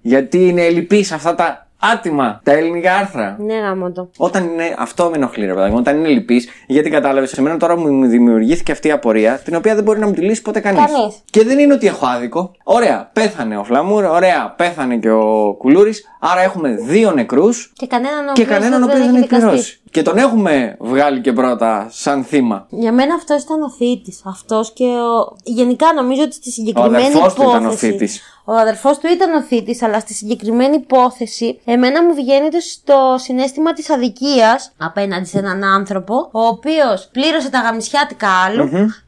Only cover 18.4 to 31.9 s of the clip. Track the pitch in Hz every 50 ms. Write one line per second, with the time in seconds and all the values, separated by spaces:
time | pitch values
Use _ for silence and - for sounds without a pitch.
18.4 | 226 - 214 196 208 240 262 262 247 233 285 269 254 240 247 247 240 226 240 240
19.4 | 226 220 165 127 - - - _ _ _ _ 165 - 185 185 202 262 277 226 226
20.4 | 202 180 151 139 123 110 - - - 110 127 135 143 147 139 127 117 131 120 110
21.4 | 131 127 123 107 113 113 113 104 101 117 - - - 151 143 139 131 - - 147
22.4 | 127 117 107 98 - _ - 196 226 220 226 247 262 285 339 339 330 - 294 285
23.4 | 277 - 320 311 302 277 247 - 240 240 247 196 _ 185 175 - _ 196 190 -
24.4 | - _ 226 220 226 226 _ - 254 247 247 240 233 233 233 226 - - - _
25.4 | _ - 233 220 254 240 247 - 302 330 330 302 254 247 262 262 302 302 - -
26.4 | - 247 240 - 220 214 214 240 240 233 226 240 247 269 294 302 349 - - 262
27.4 | 277 262 240 233 226 226 220 208 - 220 202 196 220 202 - - - - - _
28.4 | _ - 220 226 226 220 220 214 - 269 294 285 - 330 349 349 381 330 330 302
29.4 | 262 - - 233 202 196 240 240 247 220 208 220 214 - 214 - 208 208 247 208
30.4 | 208 208 226 240 254 269 294 311 254 _ 254 262 247 254 254 - 240 220 - -
31.4 | 233 226 - - _ - 233 240 254 247